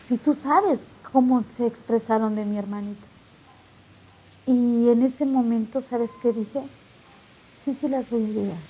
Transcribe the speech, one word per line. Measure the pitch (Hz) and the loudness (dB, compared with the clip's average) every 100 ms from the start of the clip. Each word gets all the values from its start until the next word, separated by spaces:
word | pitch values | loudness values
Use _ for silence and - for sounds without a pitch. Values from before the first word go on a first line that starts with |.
Si | - 240 | -4 -2
tú | - | 0
sabes | 294 269 311 403 262 - - - | 0 2 2 4 0 -4 -20 -2
cómo | 262 254 254 220 | 2 4 2 0
se | - 240 | -2 -4
expresaron | 233 - 233 226 220 220 | -4 -2 -2 0 0 0
de | 214 | -2
mi | 208 208 | -4 -4
hermanita". | 196 208 202 208 - - - - - - - - - - - - - - - | -6 -6 -8 -12 -18 -20 -20 -20 -20 -20 -20 -20 -20 -20 -20 -20 -20 -8 0
Y | 254 240 233 240 | 2 4 4 4
en | 233 | 4
ese | 262 254 277 | 2 0 0
momento, | 262 233 233 214 262 | 0 2 0 -2 -6
¿sabes | 254 240 226 - | -4 -4 -4 -2
qué | 240 | -2
dije? | 226 208 277 277 - - - - - - - - - | -2 -4 -6 -8 -12 -20 -20 -20 -20 -20 -20 -20 -10
"Sí, | - | -6
sí | 254 294 | -4 -2
las | 262 247 | -2 -2
voy | 233 | -2
a | 214 | -2
ayudar". | 214 202 170 151 | -2 -4 -6 -12